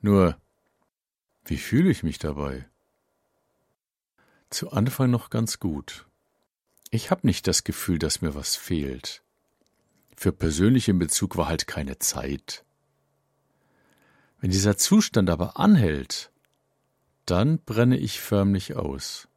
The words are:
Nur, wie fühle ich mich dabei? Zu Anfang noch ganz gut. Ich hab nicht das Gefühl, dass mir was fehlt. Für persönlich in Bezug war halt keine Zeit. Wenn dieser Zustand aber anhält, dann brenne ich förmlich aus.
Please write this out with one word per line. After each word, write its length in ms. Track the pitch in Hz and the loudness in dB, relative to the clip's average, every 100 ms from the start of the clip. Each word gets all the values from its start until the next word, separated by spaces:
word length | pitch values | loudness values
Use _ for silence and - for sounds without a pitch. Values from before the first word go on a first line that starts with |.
Nur, 340 | 104 101 90 80 _ _ _ _ _ _ _ _ _ _ - | 6 6 6 2 _ _ _ _ _ _ _ _ _ _ -8
wie 120 | - | -8
fühle 340 | - 117 185 | -2 2 2
ich 100 | - | 0
mich 160 | 80 - | -4 -6
dabei? 500 | 80 71 71 65 65 _ _ _ _ _ _ _ _ _ _ _ _ _ _ _ _ _ _ | -8 -6 -6 -8 -14 _ _ _ _ _ _ _ _ _ _ _ _ _ _ _ _ _ _
Zu 220 | - - | -10 -4
Anfang 400 | - 117 - 131 | -2 -2 0 0
noch 180 | 120 - | 0 -2
ganz 300 | - 113 - | -4 -4 -4
gut. 480 | 95 76 - - - _ _ _ _ _ _ _ - | -6 -6 -10 -18 -20 _ _ _ _ _ _ _ -8
Ich 220 | 113 - | -6 -2
hab 120 | 92 | 0
nicht 220 | - 95 - | 0 0 0
das 180 | 87 | -2
Gefühl, 360 | - - - 85 | -2 -8 -2 -2
dass 220 | 78 - | -2 -2
mir 120 | 82 | -6
was 220 | 73 69 - | -6 -6 -8
fehlt. 680 | - 85 69 64 - - _ _ _ _ _ _ _ _ _ _ | -4 -4 -4 -8 -12 -16 _ _ _ _ _ _ _ _ _ _
Für 160 | 98 | -4
persönlich 560 | - 80 76 101 131 - | 0 -2 2 4 4 4
in 100 | 95 | 2
Bezug 400 | 85 - 98 90 | 2 -2 -2 -2
war 100 | 76 | -2
halt 200 | 78 - | -2 -6
keine 320 | - 71 65 | -8 -8 -6
Zeit. 680 | - - 65 71 - - _ _ _ _ _ _ _ _ _ _ _ _ _ _ _ _ _ _ | -6 -4 -6 -8 -10 -16 _ _ _ _ _ _ _ _ _ _ _ _ _ _ _ _ _ _
Wenn 100 | 95 | 0
dieser 280 | 95 101 101 | 2 2 2
Zustand 520 | - 208 - - 92 | 4 4 4 2 2
aber 300 | 82 90 - | 0 -2 0
anhält, 720 | 202 196 98 73 65 - - _ _ _ _ _ _ _ _ _ - | 6 6 6 0 -6 -10 -12 _ _ _ _ _ _ _ _ _ -2
dann 320 | 87 123 160 | 2 2 0
brenne 380 | - 110 123 127 | -2 2 4 4
ich 220 | - - | 0 -8
förmlich 560 | - 104 98 98 - - | 0 2 4 2 -2 -6
aus. 520 | 78 69 - - - | -6 -6 -10 -14 -18